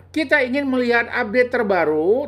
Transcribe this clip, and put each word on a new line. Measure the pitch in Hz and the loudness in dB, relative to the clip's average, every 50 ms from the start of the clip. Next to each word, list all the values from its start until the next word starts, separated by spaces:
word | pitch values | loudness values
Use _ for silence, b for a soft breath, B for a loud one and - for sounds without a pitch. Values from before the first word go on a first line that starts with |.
| - - | -18 -8
kita | - 302 311 262 311 294 | -4 -4 -2 0 2 0
ingin | 262 247 247 285 285 | 2 0 -2 -2 -2
melihat | 269 254 254 247 240 240 233 233 - - | -2 -2 0 0 2 2 0 0 -2 -4
update | 233 247 208 196 247 247 247 - | -4 -4 0 0 0 0 2 0
terbaru | 240 233 202 196 175 160 147 156 151 156 185 220 262 294 | -2 0 0 0 0 2 2 0 2 2 2 0 0 -2